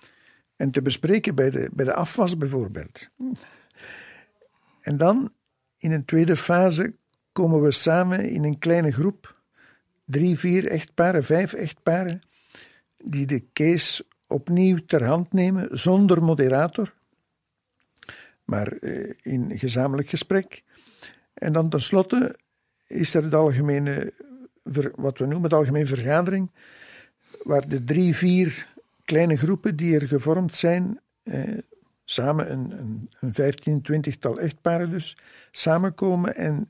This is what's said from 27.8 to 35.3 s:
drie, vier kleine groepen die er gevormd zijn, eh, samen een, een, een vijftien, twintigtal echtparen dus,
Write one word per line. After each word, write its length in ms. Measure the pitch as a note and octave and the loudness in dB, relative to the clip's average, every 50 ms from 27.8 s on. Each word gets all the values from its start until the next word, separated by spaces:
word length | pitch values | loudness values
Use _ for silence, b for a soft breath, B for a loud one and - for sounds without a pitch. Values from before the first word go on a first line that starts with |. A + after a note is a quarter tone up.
| A#2+ | -2
drie, 320 | A#2+ D3+ F3 F3+ F3 D3+ | 0 2 2 4 4 2
vier 520 | - F3 F3+ F3+ F#3 F#3 E3 B2 - - - _ - - _ _ _ _ | 2 2 4 4 4 2 2 -2 -6 -12 -18 _ -20 -20 _ _ _ _
kleine 320 | - D#3+ D#3 E3+ E3+ D#3 B2 | 0 2 4 4 4 2 2
groepen 380 | C3+ E3 G3 F#3 - G#3+ D#3+ | 2 0 0 0 0 -2 -2
die 240 | D3 E3+ E3+ D#3+ D3+ | -2 0 2 2 2
er 80 | C#3+ B2 | 2 0
gevormd 480 | C#3+ C#3 - D#3 D#3+ F#3 F#3 D#3+ - | -2 0 0 0 0 0 0 -2 -2
zijn, 440 | - - E3+ F3 F3+ F3+ F#3+ A3 - - _ _ _ _ | 0 2 2 2 2 0 -2 -4 -8 -12 _ _ _ _
eh, 340 | - - C3+ C3+ - - A3 - - - _ _ _ _ _ _ | -8 -6 -6 -6 -6 -6 -8 -10 -14 -20 _ _ _ _ _ _
samen 480 | - - - A#2+ C#3 D#3 D#3 - E3 | -8 -6 -2 -2 0 0 0 -2 -4
een, 280 | C3+ C3+ B2+ - - G3 | -6 -6 -6 -8 -10 -10
een, 300 | C3+ G#2+ A2 A2 - - - _ | -10 -10 -10 -10 -12 -14 -12 _
een 140 | - B2+ A2 | -8 -6 -2
vijftien, 480 | - C#3 C#3+ C#3 - - D3+ D3+ C#3+ | 0 0 0 0 -2 -4 -2 -2 -2
twintigtal 580 | D3 - D3+ D#3 - C#3+ B2 - - B2 A#2 - | -2 -2 -2 -2 -2 -4 -8 -6 -4 -6 -4 -4
echtparen 500 | F3 D#3 D3 - _ F3 E3+ E3+ F3 E3 | -4 -6 -6 -4 _ -2 -2 0 -2 -4
dus, 280 | F3 F#3 D#3 - - b b b | -6 -8 -8 -10 -14 b b b